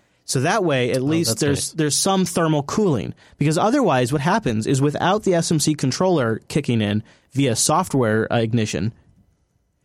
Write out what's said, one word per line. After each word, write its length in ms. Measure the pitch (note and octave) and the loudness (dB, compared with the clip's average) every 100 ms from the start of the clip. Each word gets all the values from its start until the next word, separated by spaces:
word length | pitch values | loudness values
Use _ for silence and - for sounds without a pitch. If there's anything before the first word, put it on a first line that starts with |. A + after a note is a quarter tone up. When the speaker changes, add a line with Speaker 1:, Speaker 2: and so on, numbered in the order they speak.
| _ _ - | _ _ -6
Speaker 1:
So 160 | C#3 | -2
that 220 | D3 A3 | 0 0
way, 280 | F3 C3+ B2 | 0 0 0
at 100 | B2+ | 0
Speaker 2:
Oh, 40 | C3+ | 0
Speaker 1:
least 260 | E3 C#3+ | 0 0
Speaker 2:
that's 100 | C3 | 0
Speaker 1:
there's 280 | D3 C#3 - | 0 -2 -4
Speaker 2:
nice. 80 | D#3 | -2
Speaker 1:
there's 180 | D3+ - | -2 0
some 300 | G3 F#3+ F3+ | 0 0 0
thermal 380 | - D#3+ D3+ | 0 0 0
cooling, 500 | C#3 - G3+ B2 B1+ - - - | -2 0 0 0 -4 -10 -14 -4
because 200 | D3 D#3 | -2 0
otherwise 540 | G#3+ C#4+ G#3 C3 A#2+ | 2 2 2 2 2
what 100 | D3 | 0
happens 460 | D3 G#3+ E3+ A2 G#2+ | 0 0 0 -2 0
is 140 | C3+ | 0
without 420 | C#3+ C#3+ E3+ G#3+ | 0 0 0 0
the 100 | G3+ | 0
S 180 | E3+ E3 | 0 2
M 80 | D#3+ | 0
C 140 | D#3 | 0
controller 680 | D3 C3+ - F#3 E3 A#2 A2 - | -2 -2 0 0 2 0 -2 -4
kicking 340 | D#3+ C3+ A#2 | -4 0 0
in 200 | G#2 G#2 - _ _ | 0 -2 -4 _ _
via 240 | B2+ C#3 A2 | -2 0 0
software, 760 | - D#3 F#3 C#3 A2+ A2 - | 2 0 0 0 2 2 2
uh, 60 | A#2 | 0
ignition, 560 | A#2 A#2 G#2+ D2+ G#2+ - _ _ _ _ _ _ _ _ | 0 0 0 -2 -4 -6 _ _ _ _ _ _ _ _